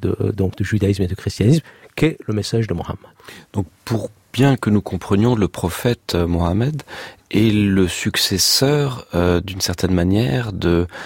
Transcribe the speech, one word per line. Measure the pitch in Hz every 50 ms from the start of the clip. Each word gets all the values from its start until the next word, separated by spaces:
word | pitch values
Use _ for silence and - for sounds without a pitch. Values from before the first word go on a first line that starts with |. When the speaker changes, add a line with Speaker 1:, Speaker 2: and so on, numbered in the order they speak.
Speaker 1:
de, | - 95 95 - 101 101
donc, | 101 98 98 92 -
du | - 104
judaïsme | - - 104 101 98 101 92 95
et | 85
du | 95 -
christianisme, | - - - - - 110 151 165 - - - - - - _ -
qui | 147
est | 156 156 - -
le | - 107
message | 104 98 - - 113 113 98
de | 90
Mohammed. | 85 - - - - - - _ _ - - - - - _
Speaker 2:
Donc, | - 101 95 - - _ _
pour | - 117 107 104 - - _ _ _
bien | - 113 131 139 135
que | - - 110
nous | 104 104
comprenions, | - - 101 90 - - 104 98 107 120 123
le | 110 98 82
prophète, | - - - 87 82 - - 85 80 - _ - -
euh, | 87 87 85
Mohammed | 85 85 85 85 90 101 120 143 156 135 - - - - - - - - _ _
est | - 98 107 113 104
le | 104 104 101 95 95 92 90
successeur, | - - - 107 - - - - 101 92 - - - - 135 135 147 147 143 135 127 117 - - -
euh, | 87 87 90 87 87
d'une | 85 95 92 95
certaine | - - 92 - - 90 92
manière | 87 87 90 95 104 120 131 135 127 120 110 98
de, | 87 85 87 85 85 87 87 - - -